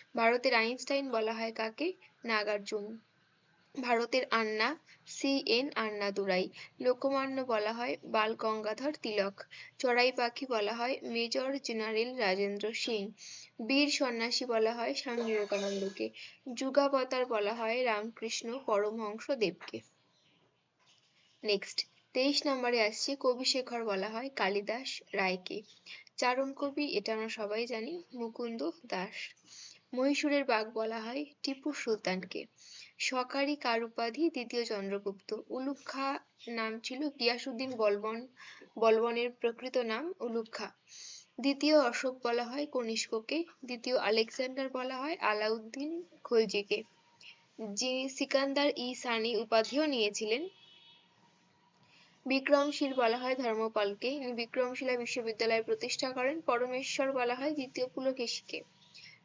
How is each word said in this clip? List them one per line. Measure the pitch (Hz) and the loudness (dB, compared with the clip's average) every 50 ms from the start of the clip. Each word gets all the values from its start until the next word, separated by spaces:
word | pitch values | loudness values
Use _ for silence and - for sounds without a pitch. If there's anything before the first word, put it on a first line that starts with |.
| - _ - | -20 _ 0
ভারতের | 233 226 226 240 247 247 269 240 | 4 4 6 4 6 4 6 6
আইনস্টাইন | 226 220 226 254 254 - - 277 277 277 262 | 6 4 4 0 -4 -2 -2 0 0 0 0
বলা | 233 220 220 220 226 | 0 0 0 0 0
হয় | 220 226 226 | -2 -4 -4
কাকে? | 226 226 220 220 220 - 294 370 370 - - - _ _ - | -2 -4 -4 -4 -2 -2 -2 -4 -4 -6 -14 -20 _ _ -2
নাগার্জুন। | 233 220 214 208 214 208 208 202 - 220 208 202 220 226 226 - _ _ _ _ _ _ _ _ _ _ _ _ _ - 277 | 0 0 2 2 2 0 -2 -2 -4 -4 -4 -4 -6 -10 -12 -16 _ _ _ _ _ _ _ _ _ _ _ _ _ -10 -6
ভারতের | 247 240 240 226 233 226 208 208 - - | 0 2 2 2 2 2 0 0 2 2
আন্না | 220 226 220 214 214 214 220 247 311 - _ - - - _ | 2 2 2 0 0 2 0 0 0 -4 _ -20 -20 -20 _
সি | - - - - 277 277 269 - | -14 -6 -2 0 2 2 2 2
এন | - 220 240 277 294 - | 2 2 2 2 0 -2
আন্নাদুরাই। | 220 220 214 214 208 202 202 196 208 196 196 185 185 180 - - - - - _ - | -2 -2 -2 -2 -2 -2 -2 0 0 0 2 2 2 2 -2 -6 -14 -18 -18 _ 0
লোকমান্য | 254 247 254 254 277 269 277 269 269 269 269 262 | 0 2 2 2 0 0 2 0 0 0 -2 -4
বলা | 254 247 226 214 208 214 226 | -2 0 0 2 2 0 -2
হয় | 233 240 269 294 - - | -2 -4 -4 -4 -6 -6
বাল | - 220 220 214 220 226 | 0 2 2 2 2 0
গঙ্গাধর | 226 226 220 220 220 208 208 214 214 262 294 302 | 0 0 0 0 0 -2 -4 -4 -2 -2 -4 -4
তিলক। | - - 233 214 208 190 202 202 - - - - - - - - - | -4 -6 -2 0 2 0 0 -2 -8 -14 -16 -16 -16 -16 -16 -6 -2
চড়াই | - 247 240 240 247 254 | 0 2 6 6 6 4
পাখি | 254 254 240 233 240 - 277 | 4 2 0 0 0 -4 -4
বলা | 269 240 214 208 208 233 | 0 0 2 2 0 0
হয় | 233 233 254 277 - - | -2 -2 -2 -2 -4 -4
মেজর | 247 233 233 233 233 233 262 254 269 277 277 - | -4 -2 -2 -2 0 -2 -2 -2 -2 -2 -4 -4
জেনারেল | - 226 220 214 220 220 220 233 247 254 | -4 -4 -2 -2 0 0 0 0 0 0
রাজেন্দ্র | 254 220 190 190 196 202 202 202 202 208 214 226 | 0 2 2 4 2 2 0 0 -2 -2 -4 -2
সিং। | - - 254 226 208 196 220 - - - - - - - - _ - 226 | -2 -2 -2 -2 -2 -4 -6 -8 -12 -16 -16 -16 -16 -18 -18 _ -8 -2
বীর | 220 269 277 294 | 2 4 4 4
সন্ন্যাসী | 285 294 - 285 247 233 226 226 240 240 - 254 | 4 2 0 0 0 0 0 -2 0 0 -2 0
বলা | 247 226 226 220 220 233 | 0 2 4 4 2 2
হয় | 240 226 262 277 | 0 -2 -2 -2
স্বামী | - - 262 233 233 233 | -4 -4 -4 -2 -2 0
বিবেকানন্দকে। | 226 220 214 208 202 202 202 196 196 196 196 196 196 - - 220 220 - - - - - _ _ 262 240 | 0 0 0 0 0 -2 -2 0 -2 -2 -2 -4 -4 -4 -4 -6 -6 -6 -10 -16 -18 -18 _ _ -10 -6
যুগাবতার | 226 269 269 262 285 277 277 277 262 262 262 262 254 247 | -4 -4 4 4 6 6 6 4 2 2 2 0 0 0
বলা | 254 233 208 208 202 226 | 0 0 2 2 0 0
হয় | 233 226 220 233 254 254 | 0 0 0 0 2 2
রামকৃষ্ণ | 240 214 208 214 233 226 - 220 226 - - - 233 240 269 | 2 2 0 -2 -6 -6 -6 -6 -4 -4 -4 -4 -6 -8 -4
পরমহংস | 262 - 214 202 208 214 220 226 220 208 214 220 - - | 0 2 2 4 2 2 -2 -4 -4 -6 -6 -6 -2 -2
দেবকে। | 285 240 208 175 180 - - - - 165 - _ _ _ _ _ _ _ _ _ _ _ _ _ _ _ _ _ _ _ _ _ _ _ _ _ _ _ _ _ _ _ - | 0 2 2 0 0 -4 -10 -12 -12 -12 -12 _ _ _ _ _ _ _ _ _ _ _ _ _ _ _ _ _ _ _ _ _ _ _ _ _ _ _ _ _ _ _ 0
নেক্সট, | 214 202 196 - - - - - - _ _ _ _ - | 2 2 2 0 -4 -6 -6 -6 -8 _ _ _ _ 0
তেইশ | 262 262 285 285 - - | 2 2 4 2 2 2
নম্বরে | 294 262 254 247 240 240 233 | 2 0 2 2 2 4 4
আসছে | 214 214 220 - - - 277 277 | 4 2 2 -2 -2 -4 -2 2
কবি | - 254 247 247 262 | 2 2 2 2 0
শেখর | - - 262 254 254 240 233 226 | 0 0 0 -2 -2 -4 -4 -2
বলা | 214 196 190 190 214 | -2 0 0 -2 -2
হয় | 220 226 262 269 | -4 -6 -6 -6
কালিদাস | 269 - 208 190 202 202 202 202 220 247 269 - - - - - - | -2 0 0 2 2 0 -2 -2 -4 -4 -6 -8 -10 -10 -10 -6 -2
রায়কে। | 202 190 185 185 185 185 - - 202 - - - - _ - - - - - _ | 0 2 2 0 -2 -4 -8 -8 -10 -10 -12 -20 -20 _ -18 -18 -18 -20 -14 _
চারণ | - 254 247 254 262 269 269 277 | 0 2 2 2 2 0 -2 -2
কবি, | - 285 285 277 302 294 | -4 -4 -2 0 -2 -2
এটা | 285 - 202 196 220 220 | 0 -2 -2 -2 0 -2
আমরা | 214 220 226 | -2 -2 -4
সবাই | 220 226 214 202 208 226 240 | -4 -6 -4 -2 -2 -2 -2
জানি, | 240 240 220 220 277 349 349 339 - 254 | -4 -4 -6 -6 -6 -8 -10 -10 -12 -10
মুকুন্দ | 247 233 233 226 - 240 233 226 226 285 330 - - - | -8 -8 -8 -6 -6 -6 -6 -4 -4 -4 -6 -6 -8 -8
দাস। | 233 202 185 185 214 - - - - - - _ - - - - - - - _ _ - | -6 -4 -4 -4 -4 -6 -10 -12 -12 -14 -20 _ -20 -20 -20 -20 -20 -20 -20 _ _ -2
মহীশূরের | 247 262 285 285 277 - 294 285 285 269 | 2 2 4 4 4 2 4 4 4 4
বাঘ | 262 233 214 214 220 233 | 4 2 2 2 -2 -2
বলা | 220 220 220 226 226 | -2 -2 -2 -2 -4
হয় | 220 233 254 285 294 - - _ - | -6 -6 -6 -6 -6 -8 -10 _ -6
টিপু | 277 269 269 - 302 277 | -6 -6 -4 -4 -4 -4
সুলতানকে। | - - 240 220 208 - 180 185 190 185 185 - 156 139 - _ _ - - - - - - _ | -2 -2 -2 -2 0 0 0 -2 -2 -4 -6 -8 -10 -10 -10 _ _ -20 -20 -20 -20 -20 -20 _
সকারি | - - - 262 254 247 254 - 277 277 285 294 | -4 -4 -2 0 0 -2 -2 0 0 0 0 0
কার | 285 - 247 233 233 233 | 0 0 0 0 0 0
উপাধি? | 226 226 - 233 233 226 277 330 330 | -2 -2 -2 -2 -2 0 2 2 2
দ্বিতীয় | 320 254 233 226 240 240 233 | 2 0 -6 -2 -2 -2 -2
চন্দ্রগুপ্ত। | 233 220 202 196 196 202 202 202 202 196 196 - - 214 220 - - | 0 -2 -2 -2 -2 -4 -2 -2 -4 -6 -6 -8 -8 -8 -8 -6 -8
উলুখ্খা | - 254 262 277 277 - - - - 269 269 269 277 - - _ _ _ - | -6 -4 -4 -4 -4 -6 -8 -10 -6 -4 -2 -2 -2 -4 -8 _ _ _ -10
নাম | 233 233 233 220 220 220 226 | -6 -4 -2 -2 -2 -4 -6
ছিল | - - 254 262 302 294 | -8 -8 -4 -4 -4 -4
গিয়াসুদ্দিন | 285 - 240 233 240 240 247 277 240 226 262 262 254 | -2 0 2 2 2 0 -4 -6 -6 -4 -6 -4 0
বলবন, | 220 214 208 202 202 208 220 226 233 247 262 _ - - - - - - - _ 220 | 2 4 4 4 2 0 -4 -4 -4 -8 -12 _ -20 -20 -20 -20 -20 -20 -16 _ 4
বলবনের | 226 226 220 226 233 233 233 233 240 247 | 6 6 8 6 4 2 2 0 0 -2
প্রকৃত | 247 - - 233 226 - 247 262 - | -2 0 -2 -2 0 -2 -8 -2 -2
নাম | 247 233 226 220 233 302 349 381 - | 0 0 0 -2 -2 -2 -6 -6 -6
উলুখ্খা। | 226 240 226 233 220 226 - - 208 180 - _ _ _ - - - - - - - _ _ - | -6 -2 -2 -2 -4 -4 -8 -8 -8 -8 -10 _ _ _ -20 -18 -18 -18 -18 -18 -20 _ _ 0
দ্বিতীয় | 233 277 277 277 285 302 311 302 | 2 2 2 4 4 8 8 8
অশোক | 269 240 233 - - 254 254 262 - | 8 6 2 0 -2 -2 -2 0 0
বলা | 240 233 240 240 | 0 2 2 0
হয় | 233 247 294 294 | -2 -4 -4 -4
কনিষ্ককে। | 294 - 247 233 226 226 220 - - 226 220 220 - 277 320 339 330 - _ 269 | -2 -2 -2 -2 0 -2 -4 -2 -2 -4 -4 -2 -2 -2 -2 -2 -4 -8 _ -10
দ্বিতীয় | 240 247 233 - 254 254 | -10 -10 -6 -2 0 0
আলেকজান্ডার | - - 202 220 220 226 226 - - 254 262 262 277 269 262 | 2 2 4 4 4 2 0 -2 -4 -4 -4 -2 -4 -4 -4
বলা | 262 254 254 262 262 | -4 -4 -4 -4 -4
হয় | 254 262 302 339 | -4 -4 -4 -4
আলাউদ্দিন | - - 208 214 208 214 214 226 226 220 226 - 269 285 311 330 339 349 - - - - | 0 2 2 2 2 2 0 0 -2 -4 -8 -8 -6 -6 -4 -4 -6 -8 -12 -18 -20 -4
খলজিকে, | - 247 226 226 202 - 208 202 - 208 214 - - _ _ _ _ _ _ - - - _ _ _ _ - 220 208 202 | 4 4 4 4 4 0 -2 0 0 -2 -4 -4 -10 _ _ _ _ _ _ -20 -20 -20 _ _ _ _ -10 -8 -6 -4
যিনি | 202 254 254 254 262 262 269 | -2 -2 0 0 0 -2 -4
সিকান্দার | 262 - 277 269 - 269 277 277 269 285 285 294 - | -2 -4 -2 2 2 2 2 2 2 2 2 2 2
ই | - 247 247 254 | 0 -4 -6 -6
সানি | - - 247 226 226 220 233 240 | -6 -2 -2 0 0 0 0 0
উপাধিও | 202 226 226 226 226 220 220 233 285 311 | -2 0 4 4 4 4 4 2 2 2
নিয়েছিলেন। | 302 277 240 214 208 202 - 226 214 220 269 339 381 - - - - - - - - - - _ _ _ _ _ _ _ _ _ _ _ _ _ _ _ _ _ _ - - - _ _ _ _ | 4 2 2 2 2 0 -2 0 0 0 -2 -2 -6 -10 -16 -20 -20 -20 -20 -20 -20 -20 -20 _ _ _ _ _ _ _ _ _ _ _ _ _ _ _ _ _ _ -20 -20 -20 _ _ _ _
বিক্রমশীল | 262 262 269 269 285 285 285 285 294 285 - 294 269 254 | 2 2 2 4 4 4 6 4 2 2 0 0 0 2
বলা | 254 240 226 233 | 4 4 4 4
হয় | 247 254 254 262 | 2 0 -2 0
ধর্মপালকে, | 262 254 233 220 220 220 226 - 214 208 202 202 202 - | 0 0 0 2 2 0 0 2 2 2 2 0 -2 -2
ইনি | 247 285 294 262 247 240 | -2 -2 -2 -4 -4 -4
বিক্রমশিলা | 226 226 - - 254 247 247 254 254 277 254 247 | -4 -4 -2 -2 -2 -2 -2 -2 -4 -2 0 0
বিশ্ববিদ্যালয় | 240 240 233 - 262 226 226 220 220 226 226 226 226 220 | 0 -2 -4 -4 -4 -4 -4 -2 0 2 2 2 2 2
প্রতিষ্ঠা | 226 220 220 240 254 - - 285 254 | 0 -2 -2 -2 -4 -2 -2 -2 -2
করেন। | 254 254 254 269 311 330 | -2 0 0 0 0 0
পরমেশ্বর | - - 247 240 247 247 254 262 269 - - - 269 269 | 2 2 2 2 2 0 -2 -4 -4 -2 0 0 2 2
বলা | 277 254 247 240 247 | 2 2 2 0 0
হয় | 254 269 302 | 0 0 -2
দ্বিতীয় | 302 294 254 262 - - 254 | 0 -2 -4 -4 -2 -4 -4
পুলকেশীকে। | 254 - 277 262 269 262 262 233 226 - - - - - - - - _ _ - - - - - - - - | -2 -4 -2 0 0 0 0 -2 -4 -4 -8 -8 -10 -10 -10 -10 -14 _ _ -20 -20 -20 -20 -20 -20 -20 -14